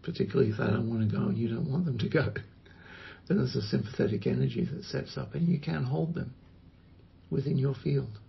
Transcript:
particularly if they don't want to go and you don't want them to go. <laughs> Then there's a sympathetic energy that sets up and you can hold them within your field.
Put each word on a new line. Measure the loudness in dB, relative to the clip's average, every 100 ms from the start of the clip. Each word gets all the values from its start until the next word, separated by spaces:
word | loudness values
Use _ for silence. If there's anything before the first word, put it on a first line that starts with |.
particularly | -6 -4 0 4 2
if | 2
they | 0
don't | 2 0
want | 0 0
to | 2
go |
and | 0 0
you | 0
don't | -2 -2
want | 0 0
them | 0
to | 2
go. | 2 0 -4
<laughs> | -12 -20 -20 -20 -20 -18 -18 -18 0
Then | 2
there's | 2 0
a |
sympathetic | 0 0 0 0 0 2 0
energy | 2 0 0 -2
that | -4 -6
sets | -6 -4 -6
up | -6 0
and | 2
you | 2
can | 0 -2
hold | 0 0 0 -2
them | -6 -10 -20 -20 -20 -20 -20 -20 -20 -20 -4
within | -2 2 2
your | 2 0
field. | 2 0 0 -10